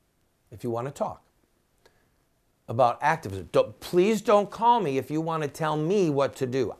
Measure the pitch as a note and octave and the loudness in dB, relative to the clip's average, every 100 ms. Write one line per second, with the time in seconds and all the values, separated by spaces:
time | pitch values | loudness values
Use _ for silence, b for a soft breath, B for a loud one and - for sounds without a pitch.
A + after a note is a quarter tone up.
0 | _ _ _ _ _ G#2+ A#2+ A#2 C3 - | _ _ _ _ _ -10 -6 -6 -6 -6
1 | G3 E2+ _ _ _ _ _ _ b b | -8 -8 _ _ _ _ _ _ b b
2 | b b _ _ _ _ - A#2 A#2+ - | b b _ _ _ _ -8 2 2 4
3 | D3 D#3+ G2+ F#2+ E2+ C#3 A#2 - - F3 | 0 -2 -4 -8 0 0 0 -4 -2 2
4 | G3 A3 - G#3 G3 - A#3 A#3+ D#3+ C3+ | 2 2 4 2 2 0 2 2 2 -4
5 | B2+ D3+ E3 D#3+ D3 - D#3 D#3 D#3 G#3 | -2 -4 -4 -4 -4 -4 -4 -2 0 2
6 | E3+ C#3 C3+ - B2+ C3 G#2 - | 2 2 0 -2 -4 -2 -2 0